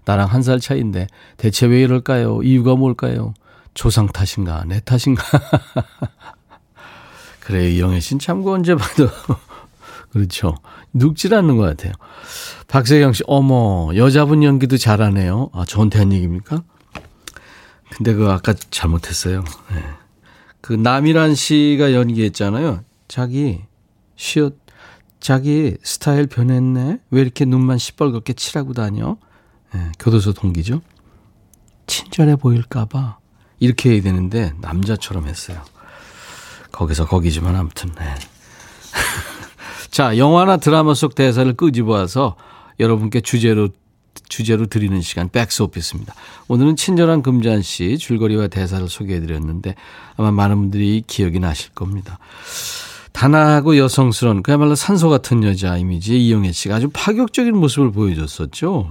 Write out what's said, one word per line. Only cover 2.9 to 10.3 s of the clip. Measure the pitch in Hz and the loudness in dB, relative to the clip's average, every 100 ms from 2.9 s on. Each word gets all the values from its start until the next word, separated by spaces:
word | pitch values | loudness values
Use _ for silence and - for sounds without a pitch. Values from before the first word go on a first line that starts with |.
| 120 127 120 110 107 _ _ - | 0 -4 -4 -6 -10 _ _ -20
조상 | - 120 113 101 | -4 0 2 0
탓인가? | - 95 - 92 80 85 | 0 -4 -2 -4 -4 -6
내 | 98 | -6
탓인가?" | - 123 139 127 | -2 0 2 -2
<laughs> | - 147 - 143 - - - - 110 _ - - _ - _ _ - - - - - - | 2 0 0 -4 -2 -8 -8 -10 -12 _ -20 -20 _ -20 _ _ -20 -20 -20 -20 -20 -20
그래, | - 92 90 | -6 -2 0
이영애 | 87 90 90 | 2 0 0
씨는 | 82 135 | -2 -6
참 | 156 185 | -4 -4
그 | 190 | -2
언제 | 190 175 | 0 2
봐도 | 165 98 - 127 - - 135 _ - | 0 0 2 0 0 -6 -6 _ -20
<laughs> | - _ - - - | -20 _ -20 -20 -8
그렇죠. | 110 95 | -4 -4